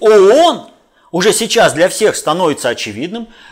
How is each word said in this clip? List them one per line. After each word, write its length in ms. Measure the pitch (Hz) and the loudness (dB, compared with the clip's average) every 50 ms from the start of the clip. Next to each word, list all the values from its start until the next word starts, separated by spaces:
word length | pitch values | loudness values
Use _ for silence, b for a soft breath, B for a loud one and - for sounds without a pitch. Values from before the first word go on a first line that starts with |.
оон 680 | - 214 214 208 185 196 233 302 339 330 262 175 - - _ _ _ _ b b b b | 2 4 4 6 6 6 6 4 4 2 0 -2 -10 -20 _ _ _ _ b b b b
уже 200 | - 175 180 185 | -6 -2 -2 -2
сейчас 400 | 175 - 190 185 - 226 185 147 | -2 -2 -4 -4 0 0 0 0
для 160 | 127 151 170 | 2 0 0
всех 300 | 185 185 - 214 196 - | 0 0 0 -2 -2 -2
становится 500 | - - 151 156 180 185 160 139 - - | -2 -4 -4 -4 -2 -2 -2 -2 -4 -4
очевидным, 600 | 123 117 - - 110 101 107 139 175 214 240 226 - B B B B | -6 -6 -6 -8 -12 -10 -10 -10 -10 -10 -12 -14 -14 B B B B